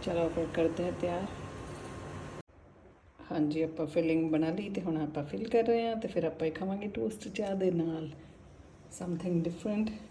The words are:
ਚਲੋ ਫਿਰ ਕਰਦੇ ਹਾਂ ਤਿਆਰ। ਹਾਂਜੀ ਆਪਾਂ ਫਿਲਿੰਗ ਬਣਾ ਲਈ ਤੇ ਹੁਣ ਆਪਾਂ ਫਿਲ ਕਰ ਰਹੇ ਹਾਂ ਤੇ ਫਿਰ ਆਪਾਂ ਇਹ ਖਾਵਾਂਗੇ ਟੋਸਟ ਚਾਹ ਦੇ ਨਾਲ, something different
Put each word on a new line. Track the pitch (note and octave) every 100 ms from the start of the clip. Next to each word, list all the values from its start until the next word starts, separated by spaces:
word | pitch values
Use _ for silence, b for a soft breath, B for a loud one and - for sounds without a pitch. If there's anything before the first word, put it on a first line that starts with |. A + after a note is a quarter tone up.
ਚਲੋ | - E3+ E3 D#3+
ਫਿਰ | E3
ਕਰਦੇ | - E3 E3
ਹਾਂ | F3+ F3+
ਤਿਆਰ। | F3 F3 G3 - - - - - - - - - - - - - - - - - - - -
ਹਾਂਜੀ | F3 D3+ D#3
ਆਪਾਂ | D#3+ - D#3
ਫਿਲਿੰਗ | F3 E3 D#3+ D#3+
ਬਣਾ | D#3 D#3+
ਲਈ | F3+ G3+
ਤੇ | G3
ਹੁਣ | F3+ D#3
ਆਪਾਂ | D3+ D3+
ਫਿਲ | C#3+ G3 A3
ਕਰ | A#3 A3+
ਰਹੇ | A#3 A#3
ਹਾਂ | A3
ਤੇ | A3
ਫਿਰ | - E3
ਆਪਾਂ | D#3+ D#3+
ਇਹ |
ਖਾਵਾਂਗੇ | D#3 F#3+ G3 G#3 G#3
ਟੋਸਟ | A3 G#3+ A3
ਚਾਹ | F#3+ G#3 G3
ਦੇ | F#3
ਨਾਲ, | E3+ D#3+ D#3+ D#3 C#3+ B B B - - - - -
something | F3 E3 F#3 E3+ E3+
different | - G#3+ G#3 A3 - -